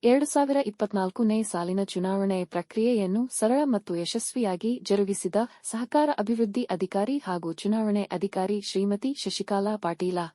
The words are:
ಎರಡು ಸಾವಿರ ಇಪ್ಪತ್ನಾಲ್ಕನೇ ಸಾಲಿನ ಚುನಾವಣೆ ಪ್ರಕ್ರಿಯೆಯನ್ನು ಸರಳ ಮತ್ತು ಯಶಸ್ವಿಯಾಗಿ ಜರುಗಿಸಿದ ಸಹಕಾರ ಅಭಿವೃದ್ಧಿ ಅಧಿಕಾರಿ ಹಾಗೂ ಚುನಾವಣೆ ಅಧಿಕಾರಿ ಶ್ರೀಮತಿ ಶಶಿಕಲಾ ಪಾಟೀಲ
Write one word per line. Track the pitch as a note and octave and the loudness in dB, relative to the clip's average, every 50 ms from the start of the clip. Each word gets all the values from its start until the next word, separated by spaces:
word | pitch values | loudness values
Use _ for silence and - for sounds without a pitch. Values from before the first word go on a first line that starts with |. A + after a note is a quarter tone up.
| - | 6
ಎರಡು | A#3+ B3 C#4 D4 | 6 6 6 4
ಸಾವಿರ | C#4+ - D4 C#4+ C4+ C#4 C#4 C#4 | 2 2 2 2 4 2 2 2
ಇಪ್ಪತ್ನಾಲ್ಕನೇ | G#3+ G#3 _ G#3+ G3+ - G3+ F#3+ F#3 - - A#3+ G#3+ G#3+ A3 A3 | 0 -2 _ -4 -2 0 0 0 0 0 2 2 2 4 2 0
ಸಾಲಿನ | - - F3 F3 F3 F#3 G3 G3 | -2 -2 -4 -2 0 0 0 -2
ಚುನಾವಣೆ | F#3+ - F#3+ F3+ F#3 G3 G3 G3 F#3+ G3 F#3 F3+ | -2 -2 -2 -2 0 0 0 0 0 0 0 -2
ಪ್ರಕ್ರಿಯೆಯನ್ನು | - - F3 F3 _ - A3 A3 A#3+ B3 A3 G3+ F#3 F#3 A3 B3 B3+ | -2 -4 -6 -6 _ -2 0 2 2 4 2 2 2 0 0 -2 -2
ಸರಳ | - - - G#3+ B3 C#4 D4+ | -2 0 2 2 4 4 2
ಮತ್ತು | C#4+ B3 G3+ G3+ - F3+ | 2 2 0 0 -2 -4
ಯಶಸ್ವಿಯಾಗಿ | E3+ E3+ E3+ - A#3 A3+ - - C4 A#3+ G3+ F#3 F3 G#3+ A3+ A#3+ B3 | -2 -2 -2 -4 -4 -4 -4 -2 -2 0 0 0 -2 -2 -2 -2 -2
ಜರುಗಿಸಿದ | - - G3 G3+ G3+ F#3+ G3 - - F#3 D#3+ G3+ A3+ B3 - - _ | 0 0 2 2 2 0 -2 -4 -4 -2 0 0 0 0 -4 -12 _
ಸಹಕಾರ | - - A3+ B3 A#3+ - D4+ D4+ D4 D4 - | -8 -6 -6 -6 0 2 2 2 2 2 -2
ಅಭಿವೃದ್ಧಿ | G#3 G#3 A#3 A3+ A#3 G#3+ G3 B3 B3 | 0 0 2 2 2 0 0 -2 -2
ಅಧಿಕಾರಿ | - - F3 F#3+ F#3 - G3 G3+ A3+ C#4 C#4+ | -2 -2 -2 -2 -2 0 0 0 0 0 -2
ಹಾಗೂ | - - F3+ F3 E3+ E3+ E3 | -2 -2 -4 -4 -4 -6 -8
ಚುನಾವಣೆ | - - G3+ G#3+ A3+ A3 G#3+ G#3 G#3 G3 | -4 0 0 2 2 2 2 2 0 0
ಅಧಿಕಾರಿ | - - F3+ F3 G3+ - F#3+ F#3 F#3+ G3+ G#3 | -2 -2 -4 -4 -2 -2 -2 0 0 0 -2
ಶ್ರೀಮತಿ | G3 - - F#3+ G3 G3+ G3+ G3+ - C4 C#4 | -4 -2 -2 0 2 2 0 0 0 -4 -4
ಶಶಿಕಲಾ | - - F#3+ - - - - G#3 G3 G3+ G#3 G#3+ | -2 -4 -6 -4 -4 -4 -2 0 0 0 0 -2
ಪಾಟೀಲ | G#3+ - F3 E3+ D#3+ F3+ F3+ F3+ F3+ E3+ E3 _ | -2 -2 -4 -4 -2 -2 -2 -2 -2 -4 -4 _